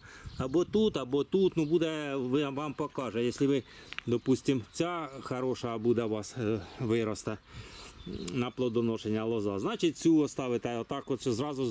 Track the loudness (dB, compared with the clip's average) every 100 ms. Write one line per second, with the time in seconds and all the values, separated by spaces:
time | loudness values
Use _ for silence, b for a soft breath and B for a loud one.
0 | B B B B 0 2 4 4 4 2
1 | 0 0 2 4 4 4 2 2 2 -2
2 | -4 -2 2 2 2 -2 -6 -4 -6 -4
3 | -2 0 0 2 4 2 0 B B B
4 | 0 0 2 2 2 0 -2 -4 -2 -2
5 | -6 -10 -6 -2 -2 -2 -4 0 2 4
6 | 2 -2 -4 -2 0 0 -4 -6 0 2
7 | 2 -2 -6 -8 B B B B B B
8 | -12 -8 -6 -4 -4 -2 0 2 0 -2
9 | -2 -2 0 0 0 -2 -2 0 -2 2
10 | 4 6 4 0 -2 -2 -2 -4 -4 -6
11 | -4 -2 0 0 -2 -2 -2